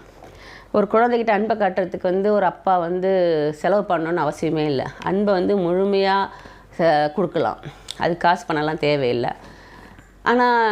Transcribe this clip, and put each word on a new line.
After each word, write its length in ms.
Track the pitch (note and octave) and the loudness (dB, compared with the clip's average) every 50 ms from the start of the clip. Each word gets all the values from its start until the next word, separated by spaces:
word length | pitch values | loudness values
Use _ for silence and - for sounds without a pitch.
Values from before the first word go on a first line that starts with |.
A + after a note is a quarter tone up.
| - - - - - - - - - - - - - - | -10 -16 -20 -20 -20 -20 -20 -20 -20 -20 -20 -20 -12 -2
ஒரு 140 | - G#3 G3+ | 0 0 0
குழந்தைகிட்ட 440 | G3+ - A3 A#3+ A#3+ A#3+ A#3 A3+ A3+ | 2 4 4 4 4 2 0 2 2
அன்பை 260 | G3+ G3 G#3+ A3 A3+ | 2 2 2 0 0
காட்டுறதுக்கு 460 | G#3+ G#3 F#3 F#3 G3+ F#3 F3 F#3 F3+ | 0 0 0 0 -2 -4 -4 -4 -4
வந்து 300 | - F#3 F3+ G3 G3 G#3+ | -2 0 0 0 2 2
ஒரு 140 | G#3 G3+ F#3 | 2 2 2
அப்பா 320 | E3+ - - - F#3+ F#3 F3+ | 0 -2 -2 0 2 2 2
வந்து 320 | E3 E3+ F3+ F#3 F3+ F#3+ F#3+ F#3 F3 E3+ D#3+ D3+ D3 D3+ D3+ | 2 0 -2 -2 0 0 2 2 2 2 2 2 0 -2 -2
செலவு 260 | - - F3 G3 G#3 | -2 -2 0 0 0
பண்ணணும்னு 400 | F#3+ - F3+ D#3+ D#3+ D#3+ F3 F3 | 0 0 -2 -2 -2 -2 -2 -2
அவசியமே 420 | D3 D3 D#3 - E3+ D#3 D#3+ D#3 D3+ | -2 -2 -2 -2 -4 -2 0 0 0
இல்ல. 160 | D3+ C#3 C3 - - - - | 0 0 -2 -4 -6 -10 -8
அன்பை 300 | - - F3+ G3 G#3 G3+ G3 | -4 -2 -2 0 0 2 0
வந்து 220 | F3+ F#3+ G3 G3+ | 0 0 0 0
முழுமையா 600 | G3 F3 E3+ F3 F#3 G3 G3+ G3 G3 G3 G3 G3 G3 G3 - - - - - - - - - | 0 0 0 0 0 0 0 0 2 2 2 2 0 -2 -4 -8 -14 -20 -20 -20 -20 -20 -14
ச-, 400 | - - E3+ E3 D3+ D3 D3+ D3+ | -4 0 2 2 4 2 2 0
கொடுக்கலாம், 480 | D3+ G#3 F3+ D#3+ - D#3+ B2 G#2+ - - - D3 - - - - - - | 0 -2 -2 -2 0 0 -2 -2 -2 -6 -10 -16 -18 -18 -18 -18 -8 -4
அது 180 | - E3 F3 | -2 -2 -2
காசு 280 | - - E3+ F3 E3+ - | 2 2 2 2 2 -2
பணம்லாம் 320 | - D#3+ D3 C#3+ D#3 D#3 D3+ | -4 -2 -2 -2 -2 -2 -2
தேவையில்லை. 540 | D3 D3 D3 C#3+ C3+ A#2+ A#2+ A#2+ B2 - - - - - - - - - - - - - - - - - - - | 0 0 2 2 0 0 0 0 -2 -4 -6 -8 -14 -20 -20 -20 -20 -20 -20 -20 -20 -20 -20 -20 -20 -20 -20 -4
ஆனா 240 | - - A#3+ B3 B3 B3 A#3+ A#3 A3+ G#3+ | -2 0 2 2 2 2 2 2 2 0